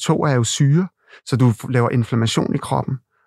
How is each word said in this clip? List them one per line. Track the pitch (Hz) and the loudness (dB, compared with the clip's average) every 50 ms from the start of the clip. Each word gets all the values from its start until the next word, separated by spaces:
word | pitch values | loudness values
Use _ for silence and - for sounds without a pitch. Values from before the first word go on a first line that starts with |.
| - | -2
to | - 160 160 160 | -2 0 0 0
er | 151 135 | 0 0
jo | 123 117 | 0 0
syre, | - - - 147 139 143 165 190 180 - _ _ _ - - _ | 0 0 0 2 4 4 2 2 -2 -6 _ _ _ -20 -20 _
så | - - | -4 0
du | 110 127 123 | 2 4 2
f-, | 107 - - 127 | 2 0 -4 -4
laver | 123 127 120 - | -2 0 0 0
inflammation | - 123 113 - - 117 113 113 - - - - - | 0 0 -2 0 -2 -2 -2 0 0 -2 -2 -2 -4
i | |
kroppen, | - - - - - - - 139 131 _ _ _ _ _ | -4 -4 -4 -4 -4 -4 -4 -8 -8 _ _ _ _ _